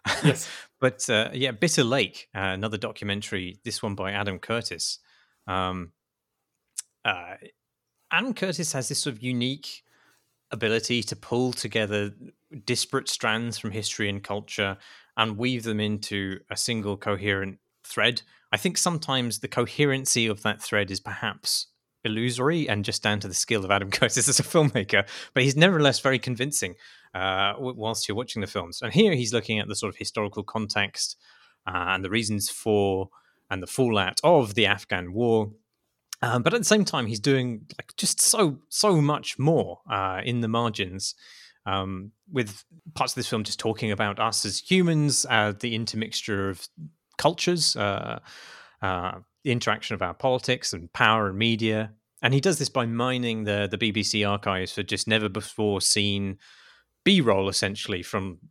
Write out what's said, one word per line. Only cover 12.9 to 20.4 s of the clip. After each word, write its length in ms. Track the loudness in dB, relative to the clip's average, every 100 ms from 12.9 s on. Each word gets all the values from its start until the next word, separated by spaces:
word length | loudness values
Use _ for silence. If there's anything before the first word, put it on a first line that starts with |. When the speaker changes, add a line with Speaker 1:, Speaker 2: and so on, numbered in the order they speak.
| -4 -4
Speaker 1:
strands 500 | -2 0 0 -2 -6
from 140 | -6
history 380 | -6 -6 -2 -2
and 120 | -2
culture 540 | -4 -6 -4 -2 -2 -2 -12 -20 _
and 220 | -2 0 0
weave 260 | -2 -2
them 160 | -2 0
into 600 | 0 -2 -4 -4 -4 -6 -8
a 80 | -4
single 400 | -2 -2 -4 -4
coherent 640 | -2 -2 0 0 -2 -8 _ _
thread. 380 | -8 0 0 0 -8 _ _
I 60 | 0
think 200 | 0 0
sometimes 600 | 0 0 0 -2 -2 -4
the 80 | -4
coherency 800 | -2 -2 2 2 2 0 2
of 160 | 2 0